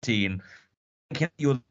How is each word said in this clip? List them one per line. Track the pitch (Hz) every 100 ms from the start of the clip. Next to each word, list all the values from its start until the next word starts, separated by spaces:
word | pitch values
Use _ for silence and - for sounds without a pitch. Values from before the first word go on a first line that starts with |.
thinking | - 110 98 95 - - _ _ _ _ _ 131 160 _
you're | 143 131 -